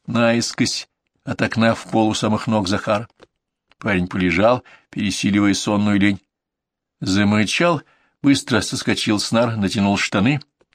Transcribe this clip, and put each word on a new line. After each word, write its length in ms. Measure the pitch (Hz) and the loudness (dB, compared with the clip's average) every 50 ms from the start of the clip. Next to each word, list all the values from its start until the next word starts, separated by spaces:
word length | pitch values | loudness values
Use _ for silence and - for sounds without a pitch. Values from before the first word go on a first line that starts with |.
| _ | _
наискось 840 | - 113 120 117 117 117 117 107 - - - - - - - - - _ _ _ _ _ _ - | -4 0 2 2 2 2 0 -2 -2 -2 -2 -2 -2 -2 -6 -10 -14 _ _ _ _ _ _ -8
от 160 | - - - | -8 -4 -2
окна 340 | - - - 110 113 113 110 | -2 -2 0 2 2 2 2
в 100 | - - | 0 -4
пол 220 | - - 113 110 110 | -2 0 2 2 2
у 60 | 104 | 0
самых 340 | - 117 107 107 104 - 113 | 0 -2 -2 -2 -2 -2 -2
ног 200 | 110 107 92 90 | -2 0 0 0
Захара. 400 | 104 98 - 113 104 107 117 - _ _ - - _ _ _ _ _ _ _ _ _ - | -2 -2 -2 -2 -2 -2 -4 -8 _ _ -20 -20 _ _ _ _ _ _ _ _ _ -8
Парень 300 | - 110 98 90 90 90 | -4 -2 0 0 -2 -2
полежал, 540 | - 98 90 90 82 92 104 117 127 120 - - - - _ _ | -2 -2 0 0 2 4 4 4 2 2 -2 -10 -20 -20 _ _
пересиливая 640 | - - 104 98 - - - 104 98 104 101 101 95 | -6 -4 -4 -4 -2 -2 0 0 2 2 2 2 2
сонную 440 | - - 107 104 104 104 104 104 98 | 0 0 0 0 2 2 2 2 2
лень. 220 | 98 104 98 - _ _ _ _ _ _ _ _ _ _ _ _ _ _ _ - | 2 2 0 -2 _ _ _ _ _ _ _ _ _ _ _ _ _ _ _ -8
Замычал — 840 | - 95 92 101 104 101 107 107 104 - - - 170 175 165 135 - _ _ _ _ _ _ _ | -4 -2 0 2 2 2 2 2 0 0 0 0 0 0 0 -2 -4 _ _ _ _ _ _ _
Быстро 380 | - 139 139 131 - - 123 101 | 2 2 2 2 0 0 -2 -2
соскочил 580 | - - 139 - - 120 104 - - - 107 101 | -2 -2 -6 -6 -4 -2 -2 -2 -2 -2 -2 -2
с 100 | - - | -2 0
нар, 260 | 117 113 120 120 113 | 0 0 0 0 0
натянул 400 | 107 98 92 - 110 98 101 101 | -2 -2 -2 0 0 0 0 0
штаны, 440 | - - - - 101 98 131 151 139 - _ _ _ _ _ _ | 0 -2 -2 0 0 2 2 0 -2 -4 _ _ _ _ _ _